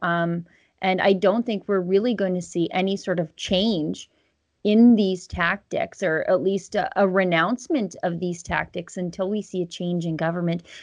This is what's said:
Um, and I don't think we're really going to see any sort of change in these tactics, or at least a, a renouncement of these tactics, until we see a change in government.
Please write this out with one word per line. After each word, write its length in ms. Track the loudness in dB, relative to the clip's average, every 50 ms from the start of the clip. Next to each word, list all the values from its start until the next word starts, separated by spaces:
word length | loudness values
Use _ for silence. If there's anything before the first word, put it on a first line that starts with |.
| -2
Um, 420 | -2 0 0 0 0 -2 -4 -6 -10 _ _ _ _ _ -6 -2
and 180 | -2 0 2
I 120 | 4 2 2
don't 300 | 4 4 2 2 2 0
think 240 | -2 -4 -4 -2 -2
we're 120 | -2 -2
really 340 | 0 2 2 2 2 0 0
going 220 | 0 0 -2 -2
to 60 | -4
see 280 | -6 -4 -4 -2 -2 -2
any 240 | 0 -2 0 0 -2
sort 240 | -2 -4 -4 -2 -2
of 160 | -4 -4 _
change 760 | -10 -4 0 0 2 2 2 0 0 -2 -4 -6 -8 -12 -20 _ _ _ _ _ _ _ _ _ _ 0
in 320 | 4 6 8 8 8 8
these 300 | 6 4 2 0 -4 -6
tactics, 760 | -8 -4 -2 -2 -2 -2 -4 _ -6 -4 -4 -4 -4 -6 -4 -2
or 220 | 0 0 0 0 0
at 140 | 0 2 2
least 320 | 0 -2 -2 -4 -4 -4
a, 140 | -4 -4 -2 0 2
a 60 | 2 2
renouncement 880 | 2 2 2 2 2 2 2 0 0 -4 -4 -2 -2 -2 -2 -4 -6 -4 -4
of 160 | -4 -4 -4
these 240 | -4 -6 -6 -6 -6
tactics, 540 | -4 -4 -4 -4 -4 -8 -10 -12 -10 -8 -8
until 320 | -8 -6 -6 -4 -4 -4
we 120 | -4 -4
see 200 | -6 -6 -6 -6
a 40 | -6
change 400 | -6 -6 -8 -6 -4 -4 -2 -2
in 120 | -4 -4 -2
government. 460 | -2 -2 -2 -2 -2 -2 -4 -4 -6 -12 -20 -16